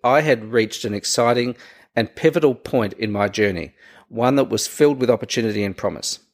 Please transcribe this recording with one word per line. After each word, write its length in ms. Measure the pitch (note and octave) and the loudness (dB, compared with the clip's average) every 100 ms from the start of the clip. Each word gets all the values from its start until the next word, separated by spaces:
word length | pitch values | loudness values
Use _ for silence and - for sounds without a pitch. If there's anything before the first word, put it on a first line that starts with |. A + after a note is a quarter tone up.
I 200 | B2 C#3 | 4 2
had 280 | D#3 B2 G#2+ | 2 0 0
reached 360 | A#2+ A2 - - | 0 0 -4 -6
an 80 | |
exciting 600 | G#2 - - A#2+ A#2+ A#2+ A#2+ - - _ | -6 -4 0 2 2 -2 -6 -18 -20 _
and 220 | - A2+ - | -4 -4 2
pivotal 380 | D#3+ D#3 D3+ | 2 4 2
point 400 | B2 - C3 G#2+ | 0 -4 -2 -2
in 180 | - G#2+ | -4 -2
my 160 | G#2 G2+ | 2 2
journey, 460 | G2 G#2 F2+ E2 _ - - _ | 2 0 0 -10 _ -20 -20 _
one 280 | A2+ B2 C#3 | -2 2 2
that 120 | C3 | 0
was 180 | A2 - | -2 -6
filled 320 | - D3 C#3 | 2 2 2
with 120 | B2 | 0
opportunity 520 | A2+ A2+ - A2+ G#2 | 0 0 -2 -2 -2
and 140 | G2+ F#2 | -4 -4
promise. 440 | G2+ D2 - - _ | -6 -6 -10 -10 _